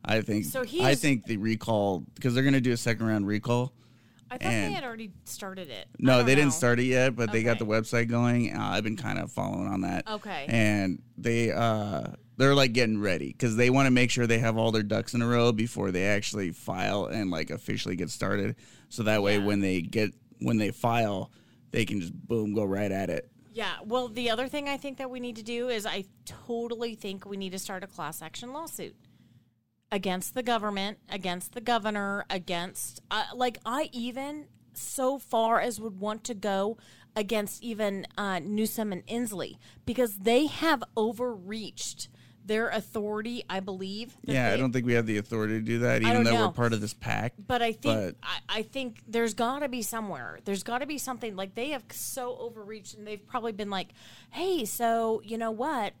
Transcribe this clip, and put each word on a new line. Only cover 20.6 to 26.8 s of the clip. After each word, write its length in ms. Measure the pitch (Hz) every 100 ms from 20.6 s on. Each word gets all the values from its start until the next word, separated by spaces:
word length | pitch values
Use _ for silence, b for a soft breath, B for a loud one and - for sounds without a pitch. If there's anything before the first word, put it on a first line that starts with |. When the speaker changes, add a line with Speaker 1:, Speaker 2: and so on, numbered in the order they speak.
| 104
Speaker 1:
file, 600 | - 117 120 110 95 - b b b _
they 140 | 123
can 160 | 107 104
just, 140 | 85
boom, 400 | 87 - 117 107
go 100 | 104
right 260 | 101 98 104
at 200 | 98 92
it. 200 | 80 - _ _
Speaker 2:
Yeah. 220 | 220 202 156
Well, 240 | 214 247 247
the 220 | 220 240
other 180 | 226 262
thing 180 | 294 285
I 120 | 277
think 180 | 277 254
that 140 | 262
we 100 | 247
need 160 | 247 220
to 60 |
do 260 | 220 233 247
is 160 | 226
I 220 | 202 175 190 _
totally 680 | - - - 233 233 226